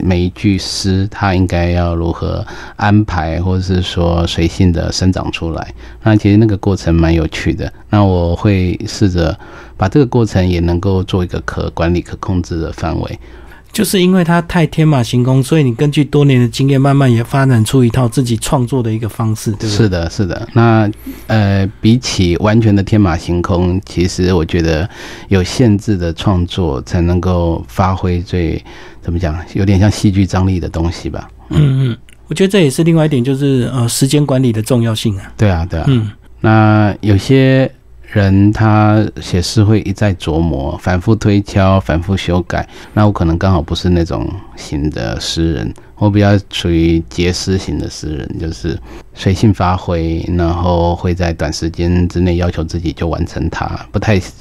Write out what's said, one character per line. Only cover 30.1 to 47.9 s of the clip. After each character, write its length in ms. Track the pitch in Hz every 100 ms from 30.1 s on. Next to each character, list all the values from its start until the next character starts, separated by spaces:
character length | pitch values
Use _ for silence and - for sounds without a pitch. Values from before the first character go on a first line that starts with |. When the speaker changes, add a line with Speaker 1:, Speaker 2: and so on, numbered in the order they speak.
Speaker 1:
剧 140 | 95
张 220 | 95 95 95
力 120 | 90
的 80 | 78
东 240 | 82 85
西 200 | - -
吧。 200 | - - - -
Speaker 2:
嗯， 400 | 160 147 131 131
嗯， 60 | 110 - - -
我 80 |
觉 100 | 156
得 60 | 190
这 120 | 202
也 80 | 147
是 120 | 127
另 140 | 165 165
外 80 |
一 40 | 151
点， 140 | 139
就 140 | 120 135
是， 340 | 143 131 117
呃， 140 | - 117
时 220 | - 135
间 160 | 147
管 180 | 147 131
理 80 | 131
的 120 | 113
重 200 | 110 123
要 120 | 117
性 220 | 107 113 98
啊。 120 | - -
Speaker 1:
对 120 | 107
啊， 160 | 85 85
对 100 | 82
啊。 60 | 139
Speaker 2:
嗯。 220 | 123 107 - - -
Speaker 1:
那 560 | 110 110 107 107 104 95
有 140 | 104 98
些 540 | - 135 131 131 131 - - - -
人 400 | 107 98 98 101
他 520 | 107 110 107 107 107 104 -
写 200 | - 92
诗 200 | - 113
会 200 | 104 110
一 100 | 90
再 220 | 92 104
琢 240 | 90 - 78
磨、 360 | 82 67 71 -
反 180 | - 90
复 160 | 113
推 280 | 110 110 101
敲、 360 | 98 101 95 95
反 220 | - 80
复 160 | 90 95
修 240 | - 90
改。 260 | 87 85 - - -
那 100 | 107
我 80 | 107
可 140 | 98 85
能 100 | 82
刚 160 | 95
好 80 | 90
不 140 | 80
是 160 | 85 90
那 120 | 87
种 240 | 80 58 - - - -
型 320 | - 73 76
的 320 | 60 55 -
诗 320 | - 82 82
人， 180 | 67 55 - - -
我 120 | 104
比 100 | 104
较 120 | 101 101 -
属 200 | - 92
于 320 | 82 82 82 80
结 200 | - 87
诗 280 | 90 - 95
型 200 | - 78
的 120 | -